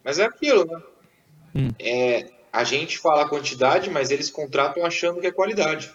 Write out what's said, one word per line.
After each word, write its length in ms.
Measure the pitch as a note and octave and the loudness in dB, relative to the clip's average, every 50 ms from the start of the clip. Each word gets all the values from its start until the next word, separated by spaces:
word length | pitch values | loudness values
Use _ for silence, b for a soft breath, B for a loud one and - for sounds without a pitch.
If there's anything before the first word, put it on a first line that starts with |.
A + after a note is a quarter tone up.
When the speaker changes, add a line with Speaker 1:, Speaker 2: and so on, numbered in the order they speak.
| - | -6
Speaker 1:
Mas 160 | C3 C#3+ E3+ | -2 0 0
é 40 | G#3 | 0
aquilo, 400 | A#3+ - - D4+ D4 C4 G3 E3+ | 0 0 -2 2 4 6 6 4
né? 160 | E3 E3 E3 D#3 - _ _ _ _ _ _ _ _ _ _ - - - | 2 -2 -12 -16 -20 _ _ _ _ _ _ _ _ _ _ -14 -6 -2
Speaker 2:
Hum. 140 | C#3 C3+ A2 A2 | -2 -2 -2 -4
Speaker 1:
É, 520 | - - A2+ B2 B2 B2+ B2+ A#2+ A2+ - - _ _ _ _ | -4 -4 -2 0 2 2 2 2 0 -2 -6 _ _ _ _
a 100 | - A2+ | -2 -2
gente 340 | B2 B2 B2+ C#3+ E3 E3 - - | 0 0 -2 -2 -2 -4 -4 -2
fala 280 | - E3+ D3+ D3 D3 D3 | 2 2 4 4 2 2
quantidade, 600 | D3 C#3+ C3+ - C3 B2 B2+ C3 D3+ F#3 F#3+ G3+ | -2 -4 -4 -4 -2 2 2 4 4 2 0 0
mas 220 | E3+ D3 C3 A#2 | -2 -2 -2 0
eles 180 | C#3+ C#3 - - | -2 -2 -4 -4
contratam 560 | - - D3+ C3+ C3+ C#3 C#3 D3 D3 F3 E3+ | -6 -8 -8 -2 0 0 0 0 0 -2 -2
achando 340 | E3+ E3+ - F3 E3+ F3 F3+ | -2 -2 -2 -2 -2 -2 -2
que 60 | F3 | -4
é 60 | F3+ | -2
qualidade. 580 | F3+ - F#3+ G#3 A3 G3+ D#3+ D#3 D#3 D#3 - - | 0 0 -2 0 0 0 0 0 -2 -4 -8 -14